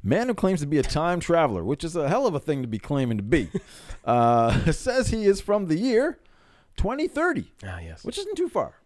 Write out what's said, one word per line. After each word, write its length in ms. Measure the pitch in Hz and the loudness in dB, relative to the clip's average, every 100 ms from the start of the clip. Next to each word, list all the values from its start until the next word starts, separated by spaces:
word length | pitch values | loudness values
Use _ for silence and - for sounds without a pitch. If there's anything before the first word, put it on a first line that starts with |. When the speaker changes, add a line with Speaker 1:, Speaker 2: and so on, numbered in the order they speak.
Speaker 1:
Man 240 | 92 160 247 | 2 0 0
who 60 | |
claims 260 | 226 190 185 | 0 0 0
to 60 | 143 | 0
be 100 | 151 | 0
a 40 | |
time 360 | 127 151 165 175 | 0 0 0 -2
traveler, 440 | - 170 151 95 | 2 4 4 0
which 200 | 85 147 | -4 -4
is 120 | 165 170 | -4 -4
a 120 | 143 | 0
hell 180 | 208 269 | 0 0
of 80 | 151 | -2
a 40 | |
thing 220 | - 143 | -4 -4
to 60 | 123 | -2
be 100 | 107 | -6
claiming 380 | - 143 127 110 | -4 -2 0 -2
to 60 | |
be, 260 | 101 151 98 190 - - | 0 0 0 -6 -8 -20
<laughs> 280 | - - - | -18 -10 0
uh, 640 | 120 117 117 113 - 165 | 4 4 4 4 2 2
<laughs> 0 | |
says 380 | 156 254 247 247 | 0 0 0 0
he 160 | 220 202 | 2 2
is 160 | 196 | 2
from 260 | - 208 190 | 0 -2 0
the 80 | 156 | 0
year 420 | 254 226 294 - _ _ _ _ _ - | 2 2 2 -4 _ _ _ _ _ -4
twenty 320 | 190 269 311 | -4 -2 -4
thirty, 440 | - 349 294 - _ | 0 0 -2 -6 _
Speaker 2:
Ah, 160 | - 87 | -14 -12
yes. 240 | 82 80 | -14 -12
Speaker 1:
which 140 | - - | -10 -8
isn't 180 | 392 392 | -8 -4
too 140 | 349 | -2
far. 260 | 202 - - | -2 -4 -8